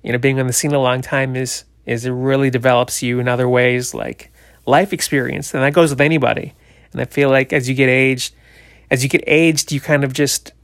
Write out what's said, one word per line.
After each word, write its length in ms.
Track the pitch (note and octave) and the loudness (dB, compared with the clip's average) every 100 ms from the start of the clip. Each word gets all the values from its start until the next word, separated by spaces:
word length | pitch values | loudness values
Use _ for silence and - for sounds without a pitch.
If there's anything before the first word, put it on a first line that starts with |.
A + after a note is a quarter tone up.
you 100 | - | -4
know, 60 | B2 | 0
being 200 | C3 C3+ | 2 0
on 80 | C3 | -2
the 60 | |
scene 200 | B2 D3+ | -2 0
a 60 | C#3+ | 0
long 220 | B2+ B2+ | 0 0
time 340 | B2+ C#3 C3 | -2 -4 -2
is, 300 | B2+ B2+ - - _ - | -4 -6 -8 -14 _ -6
is 180 | A#2 | -6
it 60 | B2 | -4
really 400 | B2 C3 C3+ C3+ | -2 0 2 2
develops 520 | B2+ B2+ B2 B2+ - | 2 2 2 0 -4
you 180 | B2 B2 | -4 -2
in 60 | B2 | -2
other 220 | B2 B2 | 0 2
ways, 460 | B2 B2 B2 B2 | 2 2 0 -4
like 360 | A#1+ A1+ - - _ - _ - | -8 -10 -12 -18 _ -20 _ 2
life 260 | C#3 G3 | 2 2
experience. 640 | - - C#3+ B2+ C#3+ D3 | -4 -2 -2 -2 -6 -6
And 80 | C3+ | -2
that 100 | C3+ | 0
goes 180 | D3+ E3 | 4 2
with 100 | C3 | 2
anybody. 500 | C#3+ D#3+ B2 A2+ D3 _ _ _ _ | 2 2 0 -2 -6 _ _ _ _
And 80 | - | -10
I 60 | B2 | -6
feel 240 | - C#3 | 0 2
like 240 | C3+ C3+ | 2 2
as 160 | D#3 B2+ | -2 -2
you 40 | |
get 140 | C3 C3 | 0 2
aged, 460 | C3 C3 C3 - _ _ - - - _ | 4 2 0 -6 _ _ -20 -20 -20 _
as 120 | C3+ | -2
you 60 | C3+ | 0
get 160 | E3+ - | -2 2
aged, 460 | D#3 E3 D#3+ - | 4 4 2 -2
you 80 | D3 | -6
kind 240 | - D3 | 0 0
of 80 | C#3 | 0
just 400 | B2+ C#3+ - - _ | 0 -2 -2 -8 _